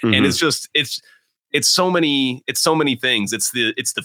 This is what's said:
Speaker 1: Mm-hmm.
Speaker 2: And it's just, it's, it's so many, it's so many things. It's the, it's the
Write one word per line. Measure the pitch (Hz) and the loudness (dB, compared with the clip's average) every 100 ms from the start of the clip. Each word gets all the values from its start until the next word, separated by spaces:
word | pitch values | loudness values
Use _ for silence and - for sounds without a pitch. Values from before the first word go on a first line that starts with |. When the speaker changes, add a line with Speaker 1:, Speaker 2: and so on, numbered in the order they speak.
Speaker 1:
Mm-hmm. | 117 | 0
Speaker 2:
And | 127 139 | 2 2
it's | - | 2
just, | 156 - - | 0 0 -2
it's, | 151 135 - - _ _ _ _ | -4 -2 -6 -14 _ _ _ _
it's | 147 143 | -2 2
so | - 185 | 2 2
many, | 175 156 139 131 127 - | 2 2 2 0 -2 -6
it's | 123 | -2
so | 170 | 0
many | 160 143 | 2 0
things. | 123 127 117 98 | 0 0 0 0
It's | 110 - | -4 -4
the, | 123 110 123 | -2 -2 -2
it's | 127 | -6
the | - | -8